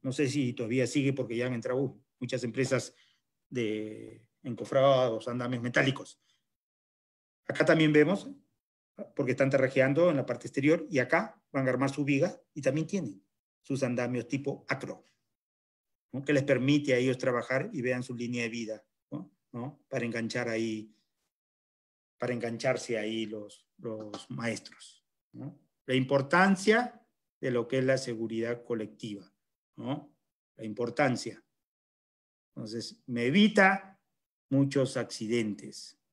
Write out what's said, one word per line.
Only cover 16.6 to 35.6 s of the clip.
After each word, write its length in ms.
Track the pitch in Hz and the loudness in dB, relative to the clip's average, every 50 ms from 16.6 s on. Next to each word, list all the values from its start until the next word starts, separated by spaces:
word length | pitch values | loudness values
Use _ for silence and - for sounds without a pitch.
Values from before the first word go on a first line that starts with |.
| 123 135 147 151 143 139 127 | 4 4 4 2 4 2 2
a 40 | 123 | 2
ellos 200 | 127 131 127 123 | 4 2 0 0
trabajar 540 | - 131 123 123 113 - 131 131 123 - 240 | 0 0 0 0 -2 -2 -2 -2 -2 -4 -6
y 80 | 151 | -4
vean 220 | 120 127 127 127 127 | -2 -2 -2 -2 -4
su 100 | - 123 | -6 -6
línea 300 | 117 120 117 123 123 117 | -6 -6 -4 -4 -4 -4
de 60 | 113 | -4
vida, 360 | 113 117 113 107 110 104 _ _ _ _ _ _ | -4 -6 -6 -8 -8 -10 _ _ _ _ _ _
¿no? 260 | - - - - _ _ _ _ | -12 -12 -12 -12 _ _ _ _
¿No? 320 | - 117 120 - - _ _ _ | -12 -10 -10 -10 -12 _ _ _
Para 160 | - 127 120 | -6 -4 -4
enganchar 420 | 117 113 117 113 110 - 127 120 117 | -4 -4 -4 -6 -4 -4 -4 -4 -2
ahí, 480 | 113 113 113 113 110 110 107 110 _ _ _ _ _ _ _ _ _ _ _ _ _ _ _ _ _ _ _ _ _ _ _ _ _ _ | -2 -2 -2 -2 -4 -6 -10 -12 _ _ _ _ _ _ _ _ _ _ _ _ _ _ _ _ _ _ _ _ _ _ _ _ _ _
para 140 | - 123 123 | -4 -4 -2
engancharse 680 | 120 110 117 117 113 - 135 127 120 - - 120 110 | -2 -2 -4 -6 -2 0 0 0 0 -2 -4 -4 -4
ahí 260 | 104 107 110 110 110 | -2 -4 -4 -4 -4
los, 420 | 104 107 107 104 107 - - _ _ _ _ | -6 -8 -12 -12 -14 -18 -20 _ _ _ _
los 520 | - 117 110 110 107 104 104 104 - _ | -10 -10 -8 -8 -10 -12 -12 -14 -14 _
maestros, 760 | 135 135 117 117 110 - - - - - - - - _ _ _ _ _ _ _ | -10 -6 -4 -4 -4 -6 -8 -16 -20 -20 -20 -20 -20 _ _ _ _ _ _ _
¿no? 280 | _ 120 123 143 - - _ _ _ _ _ - | _ -14 -14 -14 -14 -16 _ _ _ _ _ -2
La 80 | 127 | 0
importancia 1080 | 131 131 123 139 135 135 139 - 175 190 196 196 180 - - 214 214 247 - - - _ _ _ _ _ _ _ _ | 0 2 2 2 2 2 4 4 4 6 6 4 4 4 4 4 4 4 -2 -6 -14 _ _ _ _ _ _ _ _
de 80 | - 131 | -4 -2
lo 180 | 123 120 117 120 | 0 0 -2 0
que 120 | - 131 | 0 0
es 40 | 127 | 2
la 140 | 131 135 127 | 2 2 2
seguridad 680 | 131 127 117 110 113 110 113 113 113 117 120 117 - | 0 -4 -6 -6 -6 -4 -4 -4 -4 -4 -4 -6 -6
colectiva, 680 | - 117 110 110 104 - _ - 113 104 98 90 _ _ _ _ _ _ _ _ _ _ | -6 -6 -4 -4 -8 -10 _ -10 -10 -10 -10 -12 _ _ _ _ _ _ _ _ _ _
¿no? 400 | - 117 120 139 151 147 - _ _ _ _ _ _ _ _ _ | -12 -6 -6 -6 -6 -8 -14 _ _ _ _ _ _ _ _ _
La 100 | _ 110 | _ -10
importancia. 760 | 110 104 107 120 117 117 - 147 135 123 113 - 117 107 - _ _ _ _ _ _ _ _ _ _ _ _ _ _ _ _ _ _ _ _ _ _ _ | -10 -6 -4 -4 -4 0 2 2 2 2 -2 -4 -10 -12 -14 _ _ _ _ _ _ _ _ _ _ _ _ _ _ _ _ _ _ _ _ _ _ _
Entonces, 460 | - - 107 107 117 107 - - _ _ - | -14 -12 -10 -8 -8 -10 -10 -14 _ _ -8
me 180 | 123 117 117 | -4 0 0
evita 720 | 123 143 202 208 214 - 208 196 190 190 196 - - - _ _ _ _ _ _ _ _ _ _ _ | 4 6 8 6 8 8 6 6 6 4 2 -4 -14 -20 _ _ _ _ _ _ _ _ _ _ _
muchos 460 | 135 135 139 139 135 139 135 127 - 127 | 2 4 4 4 4 0 0 0 0 -4
accidentes. 1000 | 117 - - - 113 107 117 120 113 107 101 - | -6 -6 -6 -8 -4 -2 0 0 0 -2 -4 -8